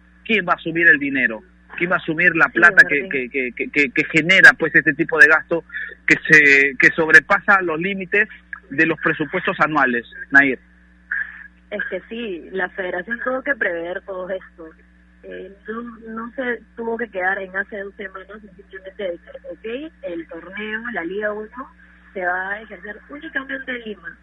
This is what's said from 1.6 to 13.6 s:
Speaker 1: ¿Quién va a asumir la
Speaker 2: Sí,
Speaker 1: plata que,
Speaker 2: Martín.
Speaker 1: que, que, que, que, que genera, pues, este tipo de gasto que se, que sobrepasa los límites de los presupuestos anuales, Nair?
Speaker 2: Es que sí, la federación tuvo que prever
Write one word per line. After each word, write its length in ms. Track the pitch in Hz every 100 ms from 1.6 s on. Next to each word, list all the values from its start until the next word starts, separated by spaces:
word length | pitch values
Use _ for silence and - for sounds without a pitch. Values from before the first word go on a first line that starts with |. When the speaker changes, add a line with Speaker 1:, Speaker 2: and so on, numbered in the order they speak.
| - -
Speaker 1:
¿Quién 120 | 175
va 60 | 175
a 20 |
asumir 380 | - 160 175 160
la 100 | 147
Speaker 2:
Sí, 60 |
Speaker 1:
plata 340 | - 175 185 -
que, 140 | 147
Speaker 2:
Martín. 80 | 127
Speaker 1:
que, 200 | 139 123
que, 220 | 139 127
que, 180 | - -
que, 200 | 147 139
que 140 | 156 147
genera, 380 | 160 160 190 165 135
pues, 160 | 156
este 180 | 160 156
tipo 260 | 151 165 160
de 80 | 147
gasto 380 | 160 - 170 - - - - -
que 100 | 147 -
se, 480 | 156 143 139 139 127
que 120 | 160
sobrepasa 680 | 151 156 156 - 202 - 196
los 180 | 175 156
límites 480 | 190 190 180 202 214 - _ - -
de 160 | 151 160
los 140 | 156
presupuestos 580 | 170 156 147 185 196 175
anuales, 460 | 156 151 127 120 - - -
Nair? 280 | 139 139 120 _ _ _ _ - - - - - _ -
Speaker 2:
Es 120 | 202 -
que 100 | 185 -
sí, 400 | 226 226 170 160
la 160 | 190 180
federación 500 | - 180 175 180 233
tuvo 180 | 254 262
que 140 | 262
prever 460 | 220